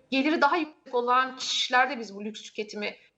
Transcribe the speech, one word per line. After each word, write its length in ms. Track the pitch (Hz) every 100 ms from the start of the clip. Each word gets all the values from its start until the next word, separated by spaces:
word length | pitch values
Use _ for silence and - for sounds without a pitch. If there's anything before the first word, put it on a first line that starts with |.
| _
geliri 300 | 269 294 330
daha 160 | 285 349
yüksek 380 | 302 - 269
olan 420 | 247 240 247 254 262
kişilerde 640 | - - - 254 262 240
biz 180 | 202 196
bu 80 |
lüks 180 | 214 214
tüketimi, 540 | - - 208 208 208 - _